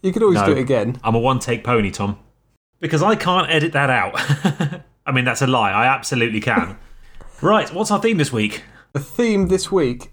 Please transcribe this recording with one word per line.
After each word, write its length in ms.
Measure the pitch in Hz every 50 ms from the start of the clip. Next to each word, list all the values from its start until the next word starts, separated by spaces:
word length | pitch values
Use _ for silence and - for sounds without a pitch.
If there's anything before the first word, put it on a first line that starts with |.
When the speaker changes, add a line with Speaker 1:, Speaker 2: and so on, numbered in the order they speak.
| -
Speaker 1:
You 100 | 185 185
could 80 | 220 220
always 160 | 208 180 -
Speaker 2:
No. 60 | 202 196
Speaker 1:
do 40 | 147
it 60 | 131
again. 400 | 123 131 135 117 104 113 131 139 -
Speaker 2:
I'm 120 | 113 113
a 40 | 117
one-take 440 | 113 131 131 123 - - 120 107 -
pony, 260 | 123 123 113 104 98
Tom. 280 | - - 104 101 104 - - _ _ _ _ _ _ _ _ _ _ _
Because 220 | - 151 156 151
I 140 | 165 208 220
can't 340 | 214 - 180 180 185 165 139
edit 240 | 165 156 147 170 -
that 160 | 139 143 135
out. 240 | 127 120 92 98 -
<laughs> 920 | - - - 139 - - 185 143 - 170 143 165 180 - _ _ _ _
I 60 | -
mean, 140 | 135 127 123
that's 160 | 127 120 -
a 60 | 139 127
lie. 240 | 131 123 107 101
I 140 | 95 104 117 127
absolutely 520 | 135 127 - - 143 123 117 117 107 110
can. 360 | - 127 113 87 82 90 - - -
Speaker 1:
<laughs> 40 | - - - - - - - - - - -
Speaker 2:
Right, 320 | - 165 214 214 156 -
what's 200 | 156 185 214 214
our 100 | 208 196
theme 160 | 208 226 226 170
this 160 | 147 139 127
week? 300 | 113 107 104 - - - - - - - _ _
Speaker 1:
The 60 | 143
theme 480 | 139 - - - 240 233 214 196 190 175
this 220 | 190 185 185 -
week 400 | 202 190 151 127 120 120 - -